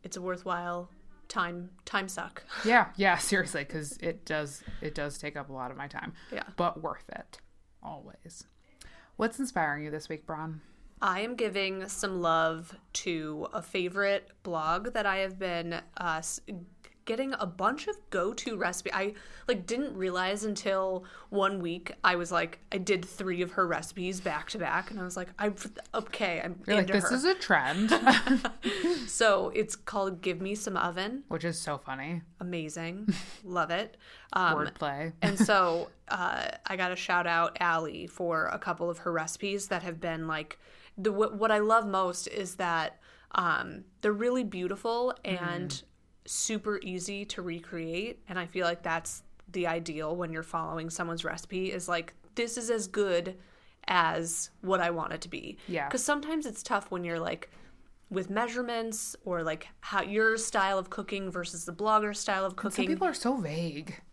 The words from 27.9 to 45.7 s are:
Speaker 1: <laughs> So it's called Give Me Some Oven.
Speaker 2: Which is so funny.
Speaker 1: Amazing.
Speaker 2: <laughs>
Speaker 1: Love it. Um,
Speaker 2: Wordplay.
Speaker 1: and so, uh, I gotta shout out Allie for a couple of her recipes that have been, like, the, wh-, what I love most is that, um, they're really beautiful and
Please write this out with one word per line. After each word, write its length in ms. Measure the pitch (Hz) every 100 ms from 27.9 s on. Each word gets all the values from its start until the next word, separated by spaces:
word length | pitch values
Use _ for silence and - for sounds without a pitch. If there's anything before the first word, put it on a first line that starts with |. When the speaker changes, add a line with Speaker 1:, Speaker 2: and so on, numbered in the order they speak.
Speaker 1:
<laughs> 640 | 330 233 - - 269 240 - - 403 339 330 226
So 440 | - 226 196 -
it's 260 | - 208 -
called 440 | - 208 196 180
Give 180 | 185 170
Me 140 | 190
Some 220 | 208 220 185
Oven. 480 | 175 175 202 262 -
Speaker 2:
Which 160 | 160
is 140 | 170 165
so 200 | - 143
funny. 440 | - 135 143 170 165 -
Speaker 1:
Amazing. 680 | 180 175 156 165 165 185 214 - -
Speaker 2:
<laughs> 160 | -
Speaker 1:
Love 260 | 196 180 160
it. 260 | 175 214 - - - -
Um, 240 | 185 180 151
Speaker 2:
Wordplay. 540 | 151 - 147 139 165 -
Speaker 1:
and 160 | 190 202
so, 520 | 220 202 180 170 - - -
uh, 400 | 190 175 64 - - -
I 100 | 190
gotta 200 | 180 180
shout 300 | - 180 170
out 300 | 170 170 -
Allie 460 | 175 165 160 - 170
for 400 | - 175 160 160
a 120 | -
couple 300 | 196 170 170
of 100 | 165
her 140 | 175
recipes 560 | 165 160 - 202 196 196
that 140 | 180
have 180 | 175 165
been, 260 | 170 160 160
like, 320 | 156 156 - - - - -
the, 140 | 202
wh-, 240 | 202 214 208
what 120 | 220
I 80 | 214
love 280 | 214 226 208
most 400 | 190 185 175 -
is 280 | - 185 -
that, 440 | 180 165 156 - - - -
um, 500 | - 175 156 185 202 190 _
they're 120 | 214
really 320 | 208 240 254
beautiful 680 | 220 180 180 196 233 233 247 -
and 460 | - 180 175 175 143